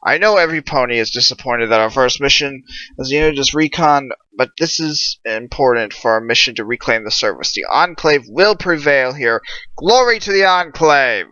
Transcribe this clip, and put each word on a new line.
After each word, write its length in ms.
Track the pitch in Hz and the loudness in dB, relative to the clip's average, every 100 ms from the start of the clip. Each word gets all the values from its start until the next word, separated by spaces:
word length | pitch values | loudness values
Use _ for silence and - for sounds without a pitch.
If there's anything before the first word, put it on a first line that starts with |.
| - | 0
I 120 | 165 | 2
know 180 | 208 208 | 4 4
every 260 | 165 160 | 2 -2
pony 360 | 147 156 123 120 | -4 -2 0 0
is 140 | 110 | -2
disappointed 560 | 123 117 123 135 120 113 | 0 -2 -2 -6 -2 2
that 120 | 110 | 2
our 100 | 110 | 2
first 300 | 123 127 - | 2 0 2
mission 440 | 139 131 143 135 131 - - - | 0 0 0 -8 -16 -18 -18 -12
as 80 | 131 | -4
the 80 | 143 | 0
Unidus 380 | 156 143 131 | 0 0 -2
Recon, 560 | 151 156 - 160 143 135 - _ 101 | 0 -2 2 2 2 0 -14 _ -4
but 160 | 127 - | -4 -2
this 200 | 165 - | -4 -2
is 380 | 160 147 - - | -4 -4 -6 -6
important 680 | 113 110 120 - 135 120 110 | -6 -8 -8 0 2 2 -2
for 180 | - 127 | -4 0
our 80 | 113 | 0
mission 360 | 113 117 - 113 | 0 0 0 -4
to 100 | 107 | -6
reclaim 400 | 120 - 113 107 | -6 -2 -2 -2
the 60 | |
service. 420 | - 113 76 - | -2 -2 -4 -6
The 120 | - - | -6 -2
Enclave 540 | 123 175 165 160 147 110 | 0 0 0 0 0 0
will 280 | 113 202 208 | 2 2 2
prevail 580 | 180 165 147 139 127 | -2 -2 2 2 0
here. 280 | 139 120 113 - - - - | -2 -2 -2 -4 -14 -12 -6
Glory 420 | 160 240 247 226 | 2 4 4 0
to 120 | 208 | 0
the 100 | 196 | 2
Enclave! 840 | 190 180 175 - 160 147 131 107 85 | 4 2 0 0 4 4 2 0 -6